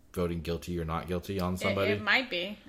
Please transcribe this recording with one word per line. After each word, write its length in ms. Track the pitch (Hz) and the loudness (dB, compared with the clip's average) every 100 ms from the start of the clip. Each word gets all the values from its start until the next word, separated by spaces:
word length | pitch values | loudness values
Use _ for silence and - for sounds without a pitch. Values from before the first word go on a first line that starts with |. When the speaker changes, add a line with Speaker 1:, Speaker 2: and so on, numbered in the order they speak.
| - | -10
Speaker 1:
voting 280 | 92 87 85 | 0 0 0
guilty 380 | 80 85 - 87 | -2 -2 -2 -2
or 60 | 80 | 0
not 220 | 80 73 | -2 0
guilty 320 | 90 - 98 | -2 -2 -2
on 160 | 90 92 | 0 0
Speaker 2:
It, 40 | |
Speaker 1:
somebody? 320 | - 98 98 | 0 2 2
Speaker 2:
it 100 | 208 | 2
might 260 | 202 233 254 | 4 2 2
be. 280 | 175 190 214 | -2 -4 -8